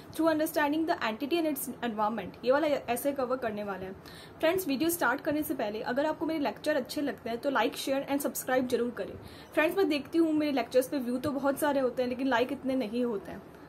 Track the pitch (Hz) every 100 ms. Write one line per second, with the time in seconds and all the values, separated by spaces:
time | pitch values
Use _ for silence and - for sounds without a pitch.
0 | - - 320 311 320 320 294 311 320 339
1 | 226 220 277 339 311 285 - - 240 214
2 | 214 226 175 - 233 277 311 277 - 247
3 | 285 277 247 262 233 208 208 190 190 190
4 | - - - - 330 370 320 269 330 339
5 | 254 277 - 294 302 277 214 214 - 247
6 | 311 311 311 320 254 - 294 294 226 302
7 | 285 - 226 233 - 247 247 - - 269
8 | 277 285 277 - - 262 254 233 240 220
9 | 190 - - - - - 320 392 294 294
10 | - 330 320 302 302 269 233 254 262 294
11 | 240 254 302 269 277 277 302 277 254 247
12 | 247 247 269 233 254 285 262 262 208 233
13 | 240 202 - 196 - -